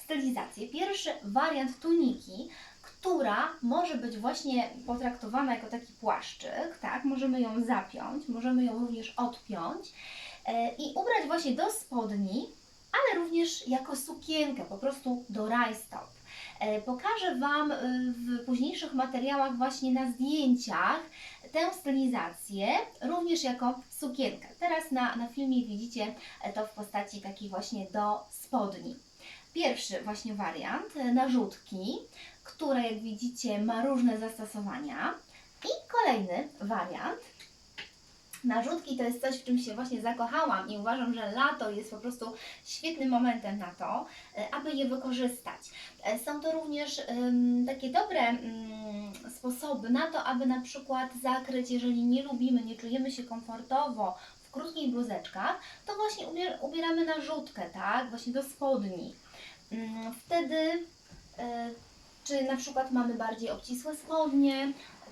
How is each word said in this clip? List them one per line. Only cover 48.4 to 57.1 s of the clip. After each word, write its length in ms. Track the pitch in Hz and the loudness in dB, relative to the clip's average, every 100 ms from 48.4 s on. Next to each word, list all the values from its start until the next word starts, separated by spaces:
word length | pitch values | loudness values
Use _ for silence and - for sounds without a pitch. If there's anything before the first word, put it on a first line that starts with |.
| 233 226 220 220 214 208 208 196 - - | -2 -8 -10 -10 -8 -8 -8 -12 -14 -8
sposoby 520 | 254 247 294 240 226 | -6 -4 -2 -2 2
na 220 | 262 330 | 4 4
to, 120 | 320 | 0
aby 220 | - 247 262 | 0 2 4
na 160 | 254 | 2
przykład 480 | 247 277 269 262 254 247 | 0 -8 -2 -2 -2 -2
zakryć, 480 | 262 262 262 254 247 | 0 0 0 -2 0
jeżeli 320 | 247 247 240 | 0 2 4
nie 200 | 240 254 | 6 4
lubimy, 420 | 277 240 254 240 220 | 2 0 4 4 2
nie 100 | 226 | -6
czujemy 360 | 233 262 262 | -2 0 0
się 120 | - | -2
komfortowo 920 | 240 233 233 226 240 262 294 220 190 180 - - | -6 -8 -8 -10 0 2 2 0 -2 -2 -10 -20
w 80 | - | -12
krótkich 400 | 269 339 320 277 | -8 -8 -2 0
bluzeczkach, 680 | 240 226 190 - 185 247 370 - - - | 0 0 -2 -6 -4 -2 -2 -6 -16 -8
to 100 | 403 | 0
właśnie 320 | 427 415 - | 0 0 -6
ubier-, 300 | 330 370 - | -2 -2 -2
ubieramy 440 | 285 330 330 330 | -4 0 2 2
narzutkę, 640 | 330 | 2